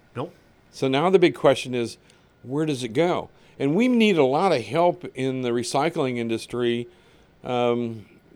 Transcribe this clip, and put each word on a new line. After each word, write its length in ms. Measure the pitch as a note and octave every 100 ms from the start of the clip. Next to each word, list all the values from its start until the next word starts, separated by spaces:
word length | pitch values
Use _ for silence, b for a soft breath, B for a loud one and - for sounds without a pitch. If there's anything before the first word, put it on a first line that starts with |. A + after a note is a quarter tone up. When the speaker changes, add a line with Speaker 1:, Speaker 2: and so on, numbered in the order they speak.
| _
Speaker 1:
Nope. 200 | A#2 E3 - _ _ _
Speaker 2:
So 160 | - C3+
now 220 | C3+ E3+
the 100 | F#3+
big 160 | E3+
question 400 | - D3 C3 B2+
is, 220 | B2 A2+ - b b b b
where 240 | A#2 C#3 D#3
does 180 | C3+
it 40 | B2
go? 420 | A2 E3+ C#3+ F2 b b b
And 160 | C#3
we 140 | E3+ B3+
need 280 | B3 G#3+ E3+
a 80 |
lot 280 | C3 C#3+ F#3+
of 100 | C#3+
help 420 | G#2 D3 F3 - B2+ -
in 240 | C3 C3
the 100 | B2+
recycling 680 | A#2+ A#2 C#3 D#3 E3 C3 B2
industry, 680 | A#2 A2+ - A#2+ A#2+ A#2+ A#2+ b b b b _
um, 640 | - B2 A#2+ A#2+ A#2+ A2 F#2+ - _